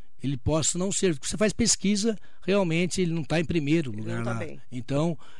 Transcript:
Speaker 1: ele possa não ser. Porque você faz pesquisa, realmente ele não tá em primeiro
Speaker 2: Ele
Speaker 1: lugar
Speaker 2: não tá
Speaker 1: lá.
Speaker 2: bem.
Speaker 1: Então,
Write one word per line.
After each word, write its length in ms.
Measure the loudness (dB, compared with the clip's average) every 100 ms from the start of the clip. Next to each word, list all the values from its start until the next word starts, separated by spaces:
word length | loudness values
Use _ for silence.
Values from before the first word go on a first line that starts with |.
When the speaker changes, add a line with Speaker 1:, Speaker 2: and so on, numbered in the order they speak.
| -8 -4
Speaker 1:
ele 160 | -2 0
possa 400 | 2 2 2 0
não 120 | -2
ser. 220 | 2 2
Porque 160 | 2 -2
você 80 | 0
faz 160 | 0
pesquisa, 640 | 2 2 2 2 2 0 -2 -6 -6 0
realmente 560 | 2 2 2 2 2
ele 100 | 0
não 100 | 0
tá 160 | 0 0
em 60 |
primeiro 460 | 2 0 2 2 2
Speaker 2:
Ele 100 | -4
Speaker 1:
lugar 160 | -4 -2
Speaker 2:
não 80 |
tá 80 | -2
Speaker 1:
lá. 60 | -2
Speaker 2:
bem. 200 | -4 -8 -8
Speaker 1:
Então, 480 | -6 -2 2 2 0 -6